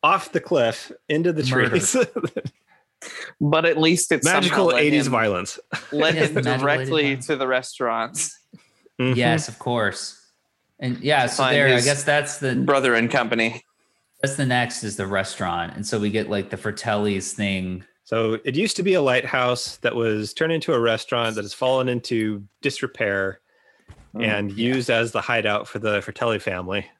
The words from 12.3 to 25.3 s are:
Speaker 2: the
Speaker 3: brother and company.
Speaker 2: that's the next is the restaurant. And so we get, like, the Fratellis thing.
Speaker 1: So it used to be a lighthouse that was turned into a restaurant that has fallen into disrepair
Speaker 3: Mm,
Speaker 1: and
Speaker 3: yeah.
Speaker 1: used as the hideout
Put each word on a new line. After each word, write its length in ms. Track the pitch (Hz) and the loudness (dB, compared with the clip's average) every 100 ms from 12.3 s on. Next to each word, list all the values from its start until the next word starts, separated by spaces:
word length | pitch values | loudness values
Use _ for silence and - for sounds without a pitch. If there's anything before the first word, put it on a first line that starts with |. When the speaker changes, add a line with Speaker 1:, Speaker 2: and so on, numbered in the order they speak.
| - | -4
Speaker 2:
the 180 | 135 127 | -2 0
Speaker 3:
brother 380 | 131 139 131 | 4 4 4
and 160 | 117 117 | 2 4
company. 520 | 139 113 117 113 113 _ _ _ _ _ _ | 2 0 0 0 -2 _ _ _ _ _ _
Speaker 2:
that's 140 | 135 139 | -4 -2
the 100 | 131 | 0
next 360 | 123 120 - | 2 0 -4
is 140 | 107 95 | -8 -4
the 100 | 95 | -2
restaurant. 680 | 98 95 - 92 85 85 - | -2 -2 -4 -4 -2 -6 -8
And 100 | 104 | -4
so 120 | 113 | -2
we 100 | 104 | 0
get, 180 | 107 - | -2 -2
like, 200 | 101 98 | -4 -4
the 60 | 98 | -8
Fratellis 760 | 107 104 - 104 104 98 - | -8 -6 -2 0 0 -2 -4
thing. 520 | - 101 95 92 90 - _ | -4 -2 -2 -4 -8 -12 _
Speaker 1:
So 340 | _ 113 113 110 | _ -2 0 -2
it 120 | 143 135 | -4 -2
used 200 | 220 - | -2 -2
to 60 | |
be 120 | 185 | 2
a 80 | 185 | 2
lighthouse 720 | 139 123 123 135 123 123 - - | 4 2 0 0 2 0 -4 -2
that 160 | 120 | -2
was 380 | 117 113 107 107 | 0 0 0 -4
turned 180 | - 160 | -2 0
into 200 | 165 156 | 0 0
a 80 | 135 | 2
restaurant 540 | 117 110 - 120 117 107 | 2 0 0 -2 0 -2
that 60 | |
has 100 | 101 | -8
fallen 340 | - 131 131 127 | -2 0 2 0
into 560 | 123 - 117 110 104 101 _ | -2 -2 -2 0 -4 -10 _
disrepair 800 | 143 - 127 - 110 98 98 95 _ _ _ _ _ - - | -6 -4 -8 -2 -2 0 -2 -4 _ _ _ _ _ -20 -16
Speaker 3:
Mm, 80 | 104 113 | -4 -2
Speaker 1:
and 260 | 104 101 | 0 -4
Speaker 3:
yeah. 220 | 98 117 | -2 0
Speaker 1:
used 140 | 131 120 | 0 0
as 220 | 117 117 | 0 0
the 80 | 110 | -2
hideout 480 | - | -2